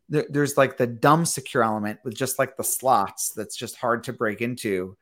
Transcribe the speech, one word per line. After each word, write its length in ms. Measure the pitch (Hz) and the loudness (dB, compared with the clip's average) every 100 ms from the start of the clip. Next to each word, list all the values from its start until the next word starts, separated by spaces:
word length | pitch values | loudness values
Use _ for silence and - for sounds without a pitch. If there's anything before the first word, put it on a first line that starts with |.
| - | -4
there, 160 | 147 - | -2 -2
there's, 280 | 143 143 - | 0 0 4
like, 200 | 131 - | 2 2
the 80 | 120 | -2
dumb 400 | 117 143 160 165 | 2 4 6 2
secure 380 | - - 139 | -4 -4 0
element 360 | 113 107 104 107 | 0 0 -4 -2
with 100 | 131 | -2
just, 240 | 110 127 - | -2 -2 0
like, 200 | 131 - | -2 -2
the 60 | |
slots 640 | 110 - 127 117 98 - - | -4 -2 4 4 2 -2 -8
that's 260 | - 101 - | -6 -10 -10
just 220 | 117 - | -12 -4
hard 260 | 120 117 | -2 -2
to 100 | 117 | -2
break 280 | 110 113 101 | -4 -2 -2
into. 560 | 117 123 110 95 92 98 | -4 -4 -2 -2 -4 -10